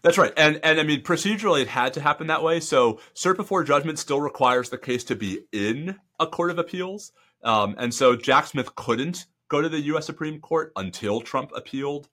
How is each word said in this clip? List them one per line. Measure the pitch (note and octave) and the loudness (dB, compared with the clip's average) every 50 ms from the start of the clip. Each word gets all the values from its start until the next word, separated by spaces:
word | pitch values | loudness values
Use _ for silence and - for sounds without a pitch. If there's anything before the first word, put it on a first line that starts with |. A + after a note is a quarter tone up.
| - | 4
That's | E3+ E3+ | 4 6
right. | F#3+ D3+ B2+ - | 6 4 2 4
And, | D#3 D#3 D3+ D3+ D#3 - | 4 4 4 4 2 2
and | D#3+ D#3 D#3+ | 2 4 4
I | D#3 | 2
mean, | D3+ D3+ C3 | 0 0 -2
procedurally, | - - E3+ D#3+ - G3 G#3+ G3 A3 G3 D#3+ C#3+ B2+ | 0 0 0 0 0 0 -2 0 2 2 2 2 0
it | - | 0
had | - B2+ B2 C3+ C3+ | 0 -2 -2 -2 -2
to | D#3 | -2
happen | C#3+ C#3+ D3+ - D#3+ | 0 0 0 0 -2
that | D#3 D#3+ D3+ D#3 | -2 -2 0 2
way. | D#3+ E3+ E3 | 0 0 0
So | E3 - D3+ C3 B2 A#2 G#2+ - - - - | 0 2 4 6 6 4 2 0 -8 -18 -8
cert | - - F3+ F#3 | -2 0 0 0
before | F#3 G3+ - F#3+ F#3 D#3 | 0 -2 -2 0 0 2
judgment | - C#3+ C#3+ C#3+ D#3+ D3+ | 2 2 2 2 0 -6
still | D3 - - C#3+ C#3 | -6 -4 -2 -2 0
requires | D3 C#3+ - - C3+ B2 B2 B2+ B2 - | 0 -2 0 2 2 4 4 2 0 -4
the | B2+ | -8
case | B2 - C3 B2 A#2+ - | -8 -6 -4 -4 -4 -2
to | - A#2+ | -4 -6
be | G2 G#2+ F#2+ F#2+ - - _ | -4 -4 -6 -6 -6 -8 _
in | - G#2 G2+ G#2+ A#2 C#3 D#3+ F#3 G3 - _ _ _ - | -4 -2 -2 -2 -2 -4 -6 -10 -10 -12 _ _ _ -4
a | D#3+ | -4
court | - - - E3+ F3 | -4 -2 -2 -2 -2
of | E3+ E3+ | -2 -4
appeals. | E3+ - - F3+ F3+ F#3+ G3 G#3 - - _ _ _ _ _ _ - | -4 -6 -6 -10 -8 -8 -10 -14 -16 -20 _ _ _ _ _ _ -2
Um, | A#2 A2+ G#2+ G2+ G2+ - | 0 2 2 2 0 -2
and | - B2 A#2+ A#2 | -4 -6 -4 0
so | - C3+ B2+ B2 | 4 4 4 4
Jack | A#2+ - C3+ C3 C#3+ - | 4 2 2 2 2 2
Smith | - - C3+ - - - | 0 -4 -6 -6 -6 -8
couldn't | - - B2 A2+ A#2 C#3 E3+ F3 - - _ _ _ _ - | -8 -4 -2 -2 -2 -2 -6 -8 -10 -14 _ _ _ _ -2
go | D3 C#3+ | 0 0
to | D#3 D#3+ | 0 0
the | D#3+ D#3 | -2 -2
U | C#3+ D3 D#3 | -2 -2 -2
S | D#3 D3+ | -2 -4
Supreme | - D#3 - D#3+ D#3 D#3 D3+ | -6 -8 -8 -8 -8 -8 -10
Court | - - E3 D#3+ - - - | -6 -4 -2 -2 -2 -4 -8
until | F#2+ F#2+ F#2+ - - A2 G2+ G#2 A#2 | -8 -8 -8 -8 -6 -4 -2 -2 -2
Trump | A2+ - - C3 B2+ - - | -4 -4 -6 -6 -6 -6 -10
appealed | - - - - C3+ C#3 C#3+ D3 C#3+ C#3+ _ | -14 -12 -10 -8 -6 -6 -6 -6 -8 -10 _